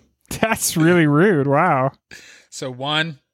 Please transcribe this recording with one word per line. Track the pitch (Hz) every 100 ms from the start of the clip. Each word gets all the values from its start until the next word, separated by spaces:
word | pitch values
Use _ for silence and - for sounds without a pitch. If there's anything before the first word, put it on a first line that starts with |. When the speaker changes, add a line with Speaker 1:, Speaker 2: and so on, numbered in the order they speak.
| _ _ -
Speaker 1:
<laughs> | -
That's | 95 - - 170
really | 160 175 151
rude. | 143 202 160 135
Wow. | 139 175 139 135 - _ - - - _
Speaker 2:
So | - 139
one, | 123 139 151 165 135 _